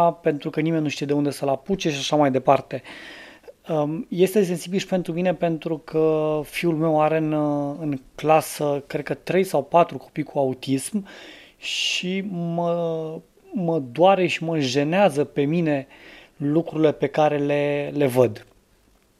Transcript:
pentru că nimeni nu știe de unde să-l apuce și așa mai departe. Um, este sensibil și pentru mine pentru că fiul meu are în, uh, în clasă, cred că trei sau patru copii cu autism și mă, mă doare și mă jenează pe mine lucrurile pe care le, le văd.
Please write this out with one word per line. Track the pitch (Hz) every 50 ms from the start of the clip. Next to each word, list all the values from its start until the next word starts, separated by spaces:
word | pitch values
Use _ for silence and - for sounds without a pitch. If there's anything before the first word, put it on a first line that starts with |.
| 170 170 156 -
pentru | - 165 147 139 - 160
că | - 156
nimeni | 156 165 165 160
nu | 151 143
știe | 131 - 151
de | 139
unde | 143 147 147 143
să-l | 135 - 143 143
apuce | 135 - - - 196 190 - 165
și | 143 139
așa | 131 - 151
mai | 151 147 135
departe. | 131 131 - 151 139 131 - - - 127 - - - - - - - - - - - - _ - - _ _ -
Um, | 165 151 147 147 160 165 - -
este | 202 170 185 190 190 214 196
sensibil | 170 180 165 - 175 190 185
și | -
pentru | - 190 185 170 -
mine | 160 170 185 185 170
pentru | - 175 170 165 151 - 165 165 147
că | - - - 156 160 156 156 156 151 156 151 151 143
fiul | - - - 175 170 165
meu | 151 160 165 156 151
are | 151 156 156
în, | 160 156 151
uh, | 151 151 151 147 147 143 143 143 143 165
în | 160 151 139 131 - _ _
clasă, | - - 151 160 160 - - - - 151 143 143 143 139
cred | - - 147 143
că | - 147
trei | - - - 160 190 190
sau | 185 - 147
patru | 135 - - 170 170 - - 127
copii | - - - 156
cu | 143 - - 143
autism | 139 131 127 127 - 135 135 135 - - - 202 196 - - - - - - - - - _
și | _ - - - - - - - - - 180 185 196 190 208
mă, | 185 170 170 170 170 170 170 170 170 170 170 165 165 160 160 156 160 165 - _ _ _ _ 381
mă | 370 220 170 165 165 156 135 120
doare | 120 156 175 190 196 185 180
și | 160 - - 165
mă | 165 165 156
jenează | 139 127 120 143 143 151 170 196 208 180 135 143 143
pe | - - 151
mine | 143 143 160 175 165 156 147 135 131 - - - - - - - - _ _
lucrurile | - 143 143 147 165 165 - - 156 156 151
pe | 143 - 147
care | 135 - 156 151 151 147 143
le, | 143 143 147 147 143 147 143 143 143 147 143
le | 143 143
văd. | 131 120 127 123 110 107 - - - _ _ _ _ _ _ _ _ _ _ _ _ _